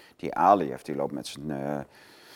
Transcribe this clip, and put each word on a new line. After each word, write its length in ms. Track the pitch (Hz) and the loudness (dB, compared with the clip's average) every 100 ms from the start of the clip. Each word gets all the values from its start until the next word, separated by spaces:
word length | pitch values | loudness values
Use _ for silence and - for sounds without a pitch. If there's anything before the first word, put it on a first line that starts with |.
| - - | -20 -12
Die 200 | 71 - | -8 4
Aliyev, 460 | 87 101 73 64 | 6 6 4 -6
die 140 | - 69 | -6 -4
loopt 160 | 71 | -4
met 160 | 71 - | -6 -10
zijn, 240 | 71 76 | -10 -8
eh, 280 | 69 69 71 69 - - - - | -6 -4 -6 -8 -16 -20 -20 -20